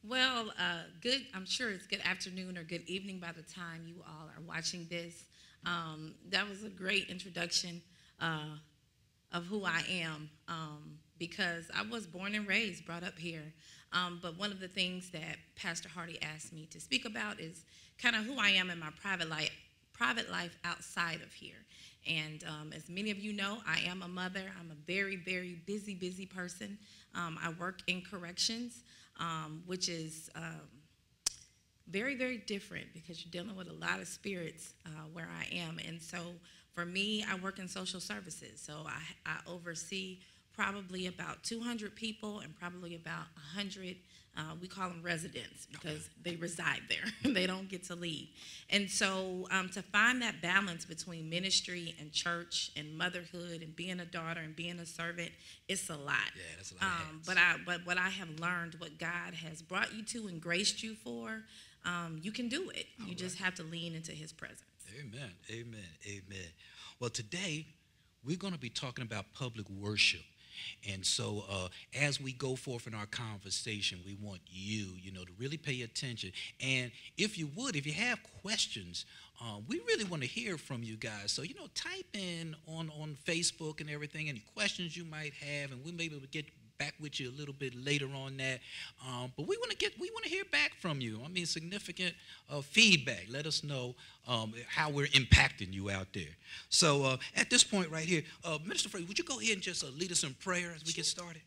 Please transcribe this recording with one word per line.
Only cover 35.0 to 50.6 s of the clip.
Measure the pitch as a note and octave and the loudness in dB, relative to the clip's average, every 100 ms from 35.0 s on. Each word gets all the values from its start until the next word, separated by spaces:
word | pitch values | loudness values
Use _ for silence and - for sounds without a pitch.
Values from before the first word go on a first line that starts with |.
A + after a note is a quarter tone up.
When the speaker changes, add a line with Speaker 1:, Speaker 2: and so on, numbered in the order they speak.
| D#3 | -10
Speaker 1:
where | E3 E3 | -10 -8
I | E3+ - | -4 -2
am. | F3 E3+ E3 | -2 -4 -6
And | E3 E3 | -6 -8
so | E3 F3+ F3 F3 - - - | -6 -6 -6 -10 -16 -20 -12
for | - F3 | -6 -2
me, | F#3 G3+ G#3+ | 0 2 0
I | - F#3+ | 0 -2
work | F#3 F#3+ | -2 -6
in | F#3 | -8
social | F#3+ F#3 F#3 | -6 -4 -4
services. | - G#3 F3 D#3+ - - | -6 -8 -8 -12 -12 -14
So | - D3+ D#3 | -12 -10 -6
I, | - E3 - - | -6 -8 -8 -4
I | D#3 - | -4 -6
oversee | F3 E3+ E3 - G3 F#3+ F#3 - - _ | -8 -6 -8 -4 -4 -4 -10 -16 -20 _
probably | - F#3+ G3+ F#3 F#3 F#3 | 0 0 0 -6 -4 -4
about | F3+ E3 - | -4 -6 -4
two | - A3+ | -4 -2
hundred | A#3 A#3 G#3 G#3 | -2 -2 -4 -4
people | A3 G#3+ G#3+ G#3 | -6 -4 -6 -6
and | D#3+ D#3 | -10 -8
probably | F3 F3+ F3 E3+ | -8 -8 -8 -8
about | E3 E3 E3 - | -6 -6 -8 -12
a | D3 F#3+ | -8 -4
hundred, | G3+ F#3+ F#3 F3+ - - - - | -4 -4 -8 -8 -14 -20 -12 -8
uh, | D#3 D#3+ | -6 -6
we | F3+ | -8
call | F#3+ F#3 | -4 -4
them | E3+ | -2
residents | E3+ E3 E3 B2+ G#2 - - | 0 0 0 -6 -8 -12 -14
because | - E3 D3+ D#3 | -8 -4 -4 -6
Speaker 2:
Okay. | - F3 | -6 -4
Speaker 1:
they | E3+ | -2
reside | E3+ - D#3+ C3+ - | -2 0 2 2 0
there. | - G#3+ A3 | 0 0 2
<laughs> | C#4 | 4
They | G#3 F#3 | 6 6
don't | F#3 F#3+ | 2 -4
get | F#3 - | -6 -6
to | F3 | -4
leave. | F3 D#3 - - - - - | -2 -4 -8 -14 -14 -14 4
And | G3+ G3 | 4 4
so, | - G3+ F#3+ F#3+ F#3 F#3 | 4 4 4 0 -2 2
um, | F#3+ F#3 | 2 4
to | G3 | -4
find | F3+ G#3 A3+ B3+ | 2 8 8 8
that | A#3 E3+ | 2 0
balance | E3+ F#3+ | 4 4